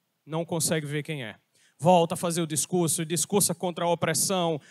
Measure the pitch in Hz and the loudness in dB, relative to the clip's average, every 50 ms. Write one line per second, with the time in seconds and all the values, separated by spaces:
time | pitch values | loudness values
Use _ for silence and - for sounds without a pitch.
0 | _ _ _ _ _ - 151 160 170 165 175 165 147 - 175 160 147 139 147 151 | _ _ _ _ _ -10 -8 -8 -6 -4 -4 -2 0 0 0 -2 -2 -4 -6 -6
1 | 143 - 160 143 123 107 98 - _ _ _ _ _ _ _ _ 131 170 185 175 | -6 -6 -8 -8 -8 -12 -12 -16 _ _ _ _ _ _ _ _ 4 6 6 6
2 | 165 165 180 165 - 175 170 170 170 156 156 147 - - - 180 170 160 - - | 6 2 0 -4 -4 -2 -2 -2 -2 -2 -2 -4 -4 -2 0 0 2 2 0 -2
3 | 165 151 170 165 - - - 208 175 - 175 - - 180 170 180 175 170 170 165 | -2 -2 -2 -2 -2 0 2 2 2 2 0 -2 -4 -4 -4 -2 0 0 0 0
4 | - 165 165 165 - - 196 185 175 170 165 143 - - | 0 -2 0 0 0 0 0 0 0 0 0 -4 -6 -12